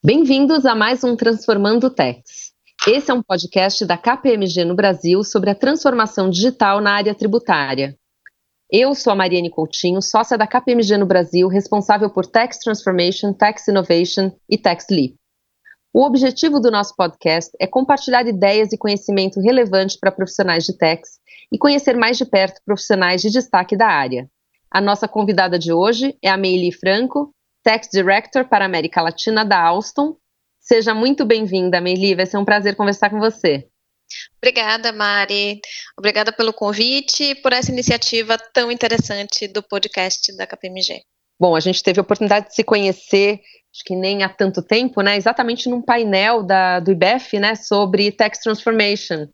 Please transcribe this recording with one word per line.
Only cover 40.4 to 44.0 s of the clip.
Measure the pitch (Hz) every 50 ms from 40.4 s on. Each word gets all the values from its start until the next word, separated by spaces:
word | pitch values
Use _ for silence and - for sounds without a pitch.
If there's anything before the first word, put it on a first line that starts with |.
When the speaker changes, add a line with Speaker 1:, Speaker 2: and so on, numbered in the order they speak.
| 190
Speaker 2:
K | - 190
P | - -
M | 185 185 190
G. | 185 180 175 - _ _ _ _ _ _ _
Speaker 1:
Bom, | _ 175 180 165
a | 160
gente | 147 185 185 - -
teve | 202 180 202
a | 190
oportunidade | - 208 - 220 202 202 208 202 -
de | -
se | - 220
conhecer, | - 226 208 202 196 185 - - - - 196 202 202 208 202 _ _ _ _ _ _ _
acho | - -
que | - 185
nem | 185